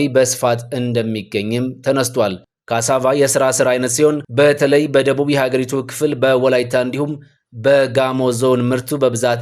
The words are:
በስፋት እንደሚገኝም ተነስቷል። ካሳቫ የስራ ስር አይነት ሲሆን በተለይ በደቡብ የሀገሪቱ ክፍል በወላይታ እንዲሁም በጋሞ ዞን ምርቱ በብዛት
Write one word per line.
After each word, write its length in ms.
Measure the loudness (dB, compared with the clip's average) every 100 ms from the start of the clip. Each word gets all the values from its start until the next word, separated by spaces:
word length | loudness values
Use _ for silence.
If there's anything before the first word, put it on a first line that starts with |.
| 2
በስፋት 520 | 2 0 0 -2 -2 -4 -6
እንደሚገኝም 920 | -2 -2 -2 -6 -4 -4 -2 -4 -4 -4
ተነስቷል። 540 | -2 0 0 0 -2 -4 _ _ -4
ካሳቫ 380 | -2 0 0 2 2
የስራ 280 | 2 2 0
ስር 160 | 2 0
አይነት 240 | 0 -2
ሲሆን 260 | 2 2 0 -4
በተለይ 520 | 2 2 4 2 2 2
በደቡብ 420 | 2 2 0 0
የሀገሪቱ 440 | 0 0 -2 -2 -6 -6
ክፍል 260 | -4 -4 0
በወላይታ 600 | 2 2 2 0 0 -2
እንዲሁም 320 | -2 -4 -6 -6 -14 _ _
በጋሞ 760 | -4 2 2 2 0 -2 0 0
ዞን 300 | 0 2 2
ምርቱ 340 | 0 -2 -4 0
በብዛት 440 | 0 0 -2 -2